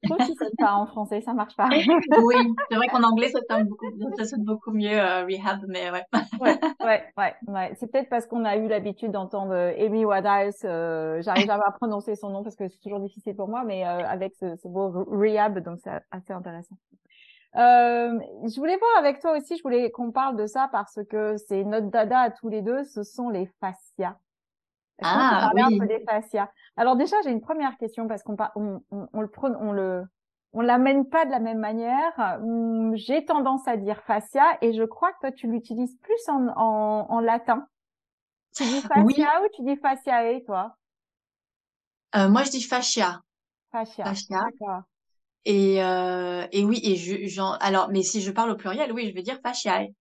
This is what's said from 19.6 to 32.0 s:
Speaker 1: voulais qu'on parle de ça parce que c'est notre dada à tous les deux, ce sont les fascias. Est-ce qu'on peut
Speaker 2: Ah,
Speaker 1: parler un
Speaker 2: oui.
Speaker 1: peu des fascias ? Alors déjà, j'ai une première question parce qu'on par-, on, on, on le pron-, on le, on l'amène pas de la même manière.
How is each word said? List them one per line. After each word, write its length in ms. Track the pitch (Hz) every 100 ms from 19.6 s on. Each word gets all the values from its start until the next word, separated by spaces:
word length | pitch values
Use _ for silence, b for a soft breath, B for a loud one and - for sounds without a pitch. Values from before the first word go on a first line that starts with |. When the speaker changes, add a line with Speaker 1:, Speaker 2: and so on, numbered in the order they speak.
Speaker 1:
voulais 280 | 277 240 240
qu'on 200 | 226 240
parle 240 | 226 269 226
de 100 | 214
ça 220 | 262 269
parce 260 | 233 202 - 208
que 280 | 214 214 214 214
c'est 160 | 196
notre 240 | 196 214 208
dada 280 | - 214 254
à 100 | 247
tous 180 | 240 226
les 140 | 214
deux, 220 | 202 254
ce 200 | 277 -
sont 260 | 208 - 240
les 160 | 202 185 _
fascias. 580 | 190 185 _ - 185 185 _ _ _ _ _ _ _ _
Est-ce 120 | 165
qu'on 140 | 196 262
peut 100 | 202
Speaker 2:
Ah, 40 |
Speaker 1:
parler 220 | 214 208
un 80 | 254
Speaker 2:
oui. 80 | 202
Speaker 1:
peu 80 | 196
des 140 | 220
fascias ? 440 | 220 214 220 214 202 b b -
Alors 200 | 233 254
déjà, 200 | 330 415
j'ai 60 | 320
une 100 | 233
première 360 | - 320 277 233
question 280 | 226 220 226
parce 140 | 208
qu'on 140 | - 208
par-, 160 | 208 -
on, 240 | 208 190 _
on, 180 | 202 190
on 80 | 214
le 80 | 214
pron-, 280 | 214 269 233
on 120 | 214
le, 320 | 202 190 185 185 _ _ _ _
on 80 | 214
l'amène 480 | 233 247 269 277 269
pas 180 | 330 311
de 40 |
la 100 | 262
même 180 | 226 226
manière. 540 | 214 220 233 254